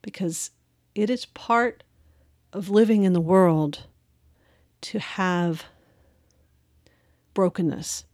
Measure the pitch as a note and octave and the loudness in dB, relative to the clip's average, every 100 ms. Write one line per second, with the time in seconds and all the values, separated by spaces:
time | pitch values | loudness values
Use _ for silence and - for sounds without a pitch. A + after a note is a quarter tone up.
0 | G#3 - F3+ E3 - _ _ _ _ - | -16 -8 -6 -6 -12 _ _ _ _ -6
1 | G#3 B3 - - - A#3 A#3+ - _ _ | -4 -4 -8 -18 -2 0 0 -6 _ _
2 | _ _ _ _ _ G3 F#3 G3+ A3 G#3+ | _ _ _ _ _ -12 0 4 4 4
3 | F#3+ F3+ E3 F#3+ F3+ D#3 D3+ - - _ | 4 2 4 4 6 4 0 -6 -20 _
4 | _ _ _ _ _ _ _ _ - G#3+ | _ _ _ _ _ _ _ _ -10 -10
5 | - - F#3 F3 F3 D#3+ - _ _ _ | -8 -4 -2 0 -2 -4 -10 _ _ _
6 | _ _ _ _ _ _ _ _ _ _ | _ _ _ _ _ _ _ _ _ _
7 | _ _ _ - F#3 - E3 - E3 - | _ _ _ -2 -2 0 -4 -4 -8 -12
8 | - | -14